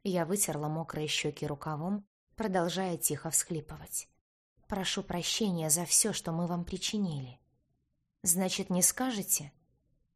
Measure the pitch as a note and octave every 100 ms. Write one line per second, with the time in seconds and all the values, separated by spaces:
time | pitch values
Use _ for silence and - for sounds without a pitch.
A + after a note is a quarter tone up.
0 | G3+ F3 D#3+ G3+ - D3 D3+ D#3 D#3+ D3+
1 | D3+ - D3+ D3 D3 C#3+ D#3 D3+ F3 G3+
2 | - _ _ - A3 F#3 E3+ E3+ F#3+ E3
3 | - D3 D#3+ - - D#3+ - D3+ D#3+ -
4 | - _ _ _ _ _ - G3 F3+ -
5 | - F3 D#3+ - G#3+ E3+ D#3 E3+ E3+ -
6 | G#3+ - - E3 E3+ F3 F3 F3+ - G#3+
7 | F#3+ C#3+ B2+ - _ _ _ _ _ _
8 | _ _ G3 F#3 F#3 F#3+ F#3+ F3 - -
9 | C4 G#3+ - - D3 - _ _ _ _
10 | _